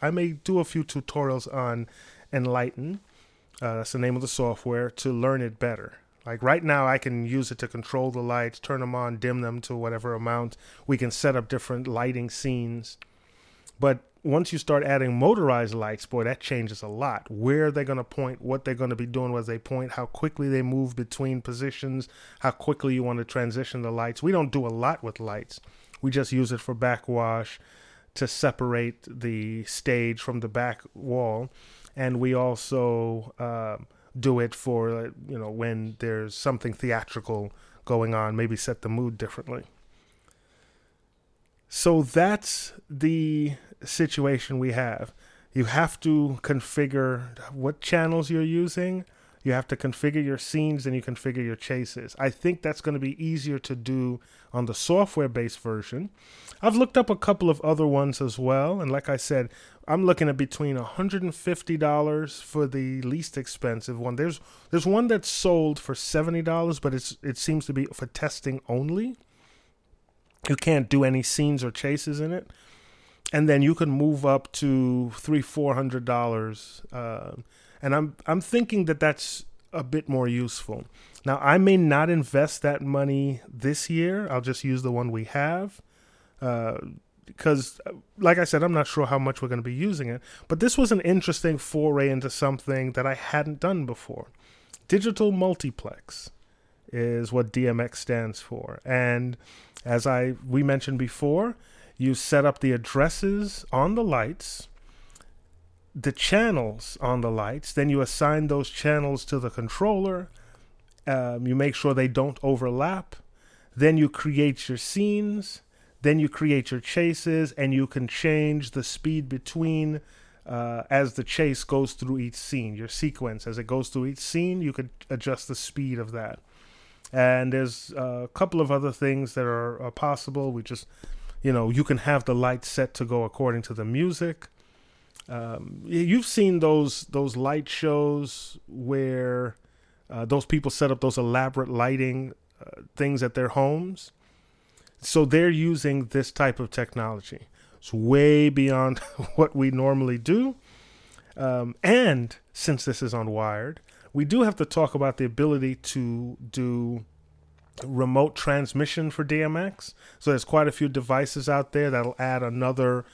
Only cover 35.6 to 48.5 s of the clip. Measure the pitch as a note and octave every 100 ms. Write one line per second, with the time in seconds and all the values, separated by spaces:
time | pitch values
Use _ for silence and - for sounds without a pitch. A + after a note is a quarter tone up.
35.6 | A#2 A2+ A2 A2 A#2 A2 A2 - C#3+ B2
36.6 | A#2+ A2 B2+ A2+ - A#2 A2 G#2+ G2+ -
37.6 | - - - A#2+ A2+ A2+ A2 A2 A2+ A2
38.6 | - A#2+ A2 A2+ B2 A2 A2+ - - B2
39.6 | - _ _ _ _ _ _ _ _ _
40.6 | _ _ _ _ _ _ _ _ _ _
41.6 | _ - F3 E3 C3+ E3 F3+ G#3 - -
42.6 | - - - C#3+ D#3 E3 D#3 D3+ D3 C#3
43.6 | - - - - D#3+ - C#3 C3 - C3
44.6 | B2+ A#2 B2 A2 A#2 - - _ _ C3
45.6 | A2+ C3+ E3 - D#3+ D3+ D3 C3 - C#3
46.6 | - - C#3+ C3+ C3 B2 B2 A#2+ - C#3
47.6 | C3 D3+ - F3 D#3+ E3 D3 D#3+ D#3+